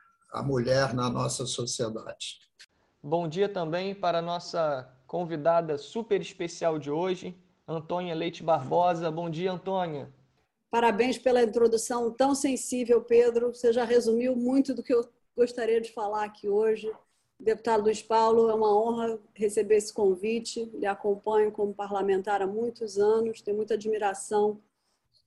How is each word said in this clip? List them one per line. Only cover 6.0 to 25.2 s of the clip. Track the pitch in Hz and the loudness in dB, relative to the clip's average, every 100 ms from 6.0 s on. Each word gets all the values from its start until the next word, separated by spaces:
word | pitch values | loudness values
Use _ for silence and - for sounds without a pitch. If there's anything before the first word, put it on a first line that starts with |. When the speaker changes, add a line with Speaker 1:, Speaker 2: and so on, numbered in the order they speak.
| 226 196 | -2 -2
Speaker 2:
especial | 170 - 170 - 170 156 | -2 -8 -8 -4 -2 -2
de | 143 | -2
hoje, | 151 185 180 185 - _ _ - | -2 -2 -4 -8 -14 _ _ -10
Antônia | 160 156 175 180 | -8 -4 -6 -4
Leite | 165 170 165 | -4 -6 -4
Barbosa. | 160 160 131 165 175 170 165 | 0 0 2 2 2 2 -2
Bom | 156 170 | -4 -6
dia, | 160 185 | -4 -4
Antônia. | 180 190 190 175 147 127 - _ _ _ _ _ | -4 -4 -2 -2 -6 -12 -18 _ _ _ _ _
Speaker 3:
Parabéns | 233 240 208 247 247 | 2 4 4 2 0
pela | 262 247 | 2 4
introdução | 226 233 233 226 - 240 233 | 4 4 4 2 -2 -2 -2
tão | 226 269 | 2 2
sensível, | 277 285 254 - 247 233 233 | 2 0 -2 -4 -2 2 2
Pedro. | 233 233 240 233 240 | 6 6 6 4 0
Você | 240 240 | 0 2
já | 233 | 2
resumiu | 226 240 220 226 254 247 | 4 4 4 2 2 0
muito | 240 269 269 | 2 2 2
do | 233 | -2
que | - | 0
eu | 233 240 _ _ | 0 0 _ _
gostaria | - 240 240 220 226 | 0 0 0 0 0
de | 226 | -2
falar | - 208 214 | -6 -4 -4
aqui | 208 - 208 | -4 -6 -2
hoje. | 202 220 220 214 214 _ _ _ - | 2 2 0 -4 -10 _ _ _ -6
Deputado | 196 214 233 220 | -2 -2 0 2
Luiz | 214 208 | 2 0
Paulo, | - 220 226 226 226 | 2 4 4 4 4
é | |
uma | 220 214 208 | 4 4 4
honra | 233 233 226 220 - | 2 -2 -4 -6 -10
receber | - 208 214 202 214 | -4 -2 0 2 2
esse | 208 | 2
convite. | - 196 185 208 233 226 240 226 | 2 2 2 -2 -4 -4 -8 -8
Lhe | 220 202 | -6 -4
acompanho | 196 208 196 214 214 214 | -2 -2 -2 0 2 2
como | 214 208 | 0 -4
parlamentar | 202 202 202 196 190 190 202 | -4 -6 -2 0 0 0 -2
há | 190 | -2
muitos | 208 240 233 220 196 | -2 -4 -6 -4 2
anos. | 208 220 226 220 | 4 4 0 -4
Tenho | - 208 | -4 -4
muita | 214 | -2
admiração | 214 214 214 202 190 - 208 214 208 _ _ _ _ _ _ | -4 -2 -2 -2 -4 -2 2 2 0 _ _ _ _ _ _